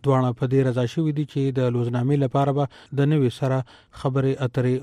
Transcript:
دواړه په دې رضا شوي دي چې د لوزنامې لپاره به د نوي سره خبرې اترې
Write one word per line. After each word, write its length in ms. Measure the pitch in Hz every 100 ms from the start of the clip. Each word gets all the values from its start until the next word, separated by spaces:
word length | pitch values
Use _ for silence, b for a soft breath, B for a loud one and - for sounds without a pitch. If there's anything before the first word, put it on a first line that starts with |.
دواړه 340 | 139 131 127 120
په 120 | 131
دې 80 | 135 131
رضا 160 | 123 120
شوي 200 | - 156 147
دي 60 | 147
چې 260 | - 135 131
د 100 | 127
لوزنامې 420 | 120 120 123 123 143
لپاره 320 | 135 139 139 139
به 40 | 139 B B 135
د 100 | 143
نوي 200 | 151 127 -
سره 180 | 131 131 127 B B -
خبرې 320 | 139 135 135 135 131
اترې 280 | 135 127 127